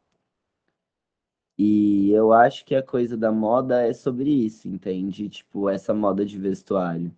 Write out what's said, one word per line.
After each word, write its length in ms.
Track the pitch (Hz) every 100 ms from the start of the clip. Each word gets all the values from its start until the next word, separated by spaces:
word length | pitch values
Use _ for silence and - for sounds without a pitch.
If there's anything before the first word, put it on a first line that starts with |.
| _ _ _ _ _ _ _ _ _ _ _ _ _ _ _ -
E 520 | 104 107 104 101 98
eu 220 | 107 110
acho 320 | 113 123 147 -
que 80 |
a 80 | 135
coisa 340 | 135 127 120 120
da 160 | 110
moda 540 | 110 107 123 131 123 120
é 80 |
sobre 360 | - 147 123 139
isso, 380 | 143 110 - 98
entende? 600 | 92 98 92 98 98 104
Tipo, 400 | - - 101 98
essa 240 | 98 -
moda 320 | 107 104 95 101
de 120 | 101
vestuário. 720 | 95 95 - 98 87 85 85